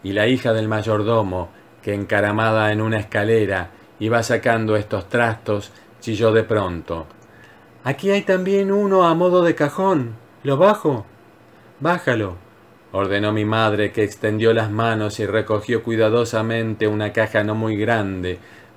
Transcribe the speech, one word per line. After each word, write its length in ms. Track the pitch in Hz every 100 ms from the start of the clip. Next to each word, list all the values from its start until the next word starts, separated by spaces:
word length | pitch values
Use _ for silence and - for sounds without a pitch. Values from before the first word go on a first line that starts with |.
Y 120 | 95
la 140 | 101 110
hija 260 | 127 120
del 120 | 113 110
mayordomo, 840 | 110 104 107 104 117 98 92 87 - - -
que 100 | -
encaramada 800 | 101 98 104 104 107 110 110 107
en 80 | 107
una 180 | 110 110
escalera 720 | 107 107 104 113 98 95 87 - - -
iba 220 | 107 117
sacando 540 | 113 117 - 113 110 107
estos 340 | 104 101 90
trastos, 640 | 120 117 110 - 104 - - - -
chilló 320 | - 107 113
de 100 | 110
pronto: 640 | 107 107 92 87 - 82 78 - - - - - - -
"Aquí 260 | - 139 196
hay 120 | 202
también 500 | 196 185 185 196 196
uno 340 | 202 202 190 170
a 80 |
modo 300 | 165 180 180
de 100 | 170
cajón. 600 | 165 143 - 190 165 117 113 - -
¿Lo 120 | 135 139
bajo?". 480 | 190 208 156 123 - - - - - - - -
"Bájalo", 560 | 151 175 - 117 98 90 - - - - -
ordenó 380 | 95 98 101 107
mi 140 | 107
madre, 480 | 107 110 110 104 101
que 120 | -
extendió 500 | 104 - 107 107 113
las 160 | 113 107
manos 500 | 107 113 110 107 104
y 60 | 101
recogió 560 | 110 107 107 - 113
cuidadosamente 1040 | 117 113 113 117 117 110 113 117 113 104 107
una 240 | 107 107
caja 320 | 110 110 110
no 100 | 107
muy 220 | 110 110 104
grande, 600 | 110 113 98 95 90 90 - - -